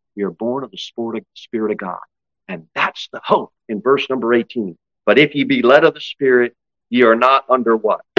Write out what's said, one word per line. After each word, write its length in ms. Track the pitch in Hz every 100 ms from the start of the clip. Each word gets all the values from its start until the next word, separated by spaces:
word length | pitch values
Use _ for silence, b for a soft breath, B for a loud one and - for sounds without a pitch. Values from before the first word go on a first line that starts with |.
| _ 202
We 60 |
are 80 | 190
born 340 | 170 117 131
of 60 | 123
the 80 | 95
Spirit 400 | - - 113 113
of, 80 | -
Spirit 380 | - - 113 107
of 60 | -
God. 240 | 95 - - _ _ _ -
And 200 | 90 160
that's 340 | - 185 - -
the 120 | -
hope 300 | - 208 - _ -
in 120 | 104
verse 280 | 123 139 -
number 240 | 127 113
eighteen. 440 | 120 117 123 95 82 _ _
"But 140 | - 107
if 160 | 143
ye 100 | 143
be 180 | 127 131
led 220 | 117 143
of 100 | 165
the 60 | 151
Spirit, 560 | - - 135 123 120 _ _ _ -
ye 140 | 120
are 120 | 117
not 340 | 113 127 135 -
under" 280 | 127 117 110
what? 280 | 104 87 _